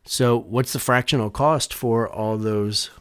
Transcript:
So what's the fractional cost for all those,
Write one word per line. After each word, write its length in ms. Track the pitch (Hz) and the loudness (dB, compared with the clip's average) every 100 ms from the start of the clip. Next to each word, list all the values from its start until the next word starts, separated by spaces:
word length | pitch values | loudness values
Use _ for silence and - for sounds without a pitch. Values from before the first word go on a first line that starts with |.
So 340 | - - 123 117 | -10 0 2 2
what's 340 | 87 117 127 | 0 -2 -2
the 60 | 127 | -2
fractional 500 | - 123 - 139 107 | 2 2 2 0 0
cost 460 | - 147 156 - | 0 2 2 -2
for 340 | - 123 113 113 | -4 0 2 0
all 300 | - 110 110 | -2 -2 -2
those, 500 | 110 104 104 104 - - | 0 0 0 -2 -6 -10